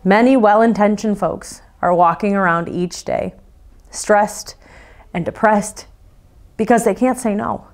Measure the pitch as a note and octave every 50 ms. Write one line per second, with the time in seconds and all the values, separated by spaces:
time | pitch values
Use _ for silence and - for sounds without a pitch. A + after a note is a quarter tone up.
0 | _ F#3 F#3+ G#3+ A#3 B3 C4+ C4 G#3+ G#3 G#3 G#3+ A3+ A3+ G#3+ F3 G#3 G#3 G#3+ G#3
1 | - A3 G3+ F#3+ F#3 E3 - - - - - - - - _ _ - F3+ F3+ E3+
2 | A#3 A3 - - - G3+ G3+ G3 F#3+ F3 E3 E3+ E3+ - - F3+ F3 F3 - -
3 | - - - - - F#3 - - - - - - - - - - _ - - -
4 | - - G#3+ G3+ G#3 G#3 - - - - - _ _ - - - - - - -
5 | - - - F3+ E3 - - - - G#3+ G#3+ G#3 G3+ - - - - - - _
6 | - - _ - _ _ _ - - - _ - A3 G3 B3 A3+ A#3 A#3 F#3+ -
7 | B3 B3+ B3 B3 - A3+ G3+ G#3 A3+ - - - - -